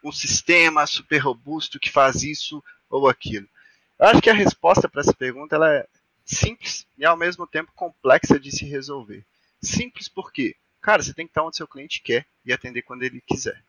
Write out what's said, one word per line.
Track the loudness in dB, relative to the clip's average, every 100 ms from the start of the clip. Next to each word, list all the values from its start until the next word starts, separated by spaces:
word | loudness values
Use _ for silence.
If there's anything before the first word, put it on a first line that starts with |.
um | -12
sistema | -8 -4 -4 2 4 4 2 -2
super | -4 -2 -2
robusto | -2 -6 -10 -10 -10 -8
que | -2
faz | 2 2 2
isso | -6 -8 -10 -12 _ _ _
ou | 2 2
aquilo." | 2 -6 -10 -12 _ _ _ _ _
Eu | 6
acho | 8
que | 6
a |
resposta | 4 2 2 4 4 2
pra | 0
essa | 0
pergunta, | 0 -4 -8 -4
ela | 2 4
é | 2 -2 _ _ _
simples | -10 -4 -4 -4 -12 -12 _ _
e, |
ao | 2 2
mesmo | 0 -4 -8
tempo, | -8 -8 _
complexa | -14 _ 2 2 4 0
de | 0
se | -10
resolver. | -8 -10 -10 -14 -14 -20 _ _ _ _
Simples | -6 -4 -6 -12 -14
por | -12 -12
quê? | -6 -6 -8 _ _
Cara, | 0 2
você | 0
tem | -10 -6
que |
estar | -4
onde | -4 -8
seu | -14
cliente | -16 -12 -12
quer | -2 -4 -4 _
e | -6
atender | -6 -6 -12
quando | -12 -10
ele | -10 -10
quiser. | -8 -6 -6 -12